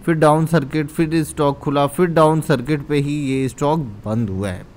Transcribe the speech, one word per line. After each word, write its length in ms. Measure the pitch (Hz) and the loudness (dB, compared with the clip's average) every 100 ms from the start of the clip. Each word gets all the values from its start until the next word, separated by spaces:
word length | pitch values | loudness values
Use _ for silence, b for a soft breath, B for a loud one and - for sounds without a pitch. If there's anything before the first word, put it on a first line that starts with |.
| - | 0
फिर 80 | |
डाउन 320 | 165 156 156 160 | 4 4 4 2
सर्किट, 420 | 170 135 156 147 | 0 0 -4 -4
फिर 360 | - 160 160 | -2 0 0
स्टॉक 340 | 151 - 143 139 | -2 0 0 0
खुला, 280 | 151 143 143 | -2 0 0
फिर 200 | - 180 | 0 2
डाउन 340 | 160 156 156 | 4 4 4
सर्किट 460 | 147 135 127 151 135 | 0 -2 0 -4 0
पे 120 | 147 | -2
ही 140 | 143 | 0
ये 360 | 147 139 135 131 | -2 -2 -2 -2
स्टॉक 300 | - 143 165 | -2 -2 -2
बंद 520 | 127 101 104 110 107 | -4 -10 -4 -4 -2
हुआ 180 | 95 101 | -4 -6
है। 180 | 90 - | -8 -14